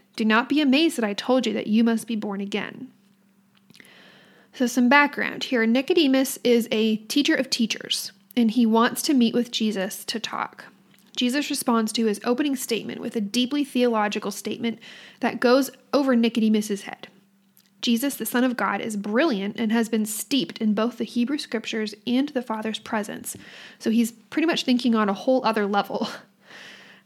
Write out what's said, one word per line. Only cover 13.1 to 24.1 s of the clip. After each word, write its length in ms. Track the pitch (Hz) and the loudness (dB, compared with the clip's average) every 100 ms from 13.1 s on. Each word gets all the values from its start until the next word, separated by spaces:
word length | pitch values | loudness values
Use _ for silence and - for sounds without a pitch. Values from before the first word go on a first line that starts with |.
a 60 | 233 | -6
deeply 420 | 202 247 247 294 | -4 -2 -2 -2
theological 680 | 277 247 247 220 208 208 196 | -2 0 2 2 0 -2 -6
statement 480 | - 214 - 233 220 - - - - | -8 -8 -6 -6 -6 -12 -20 -20 -6
that 180 | 233 226 | -4 0
goes 320 | 240 262 262 - _ | 4 4 2 -6 _
over 240 | 269 269 240 | 0 2 2
Nicodemus's 680 | 226 226 220 214 214 196 | 2 2 2 2 0 -6
head. 260 | - - - _ _ _ _ _ _ _ | -8 -16 -18 _ _ _ _ _ _ _
Jesus, 320 | - 233 277 - | -2 0 0 -4
the 80 | |
Son 180 | 226 247 | -4 0
of 140 | 254 247 | 0 0
God, 240 | 196 202 | -2 -2
is 160 | 233 214 | -4 -6
brilliant 640 | 208 220 330 202 202 - | -2 0 2 0 -4 -4
and 100 | 226 | 0
has 200 | 233 220 | 0 0
been 160 | 220 214 | -2 -2
steeped 520 | - - 277 170 - | -6 -2 -2 -2 -2
in 140 | 214 | 0
both 240 | 208 226 240 | 0 0 -4
the 80 | |
Hebrew 320 | 226 240 240 294 | -6 -2 -2 -4
Scriptures 580 | - 220 - 226 214 - - | -6 -8 -6 -6 -6 -8 -2
and 240 | 247 294 | -2 0
the 100 | 262 | -4
Father's 380 | 247 220 220 220 | -6 -6 -6 -8
presence. 580 | - 220 196 - - - - - - - | -6 -6 -6 -10 -12 -14 -16 -20 -20 -6
So 120 | 233 | 0
he's 220 | 226 226 | 2 2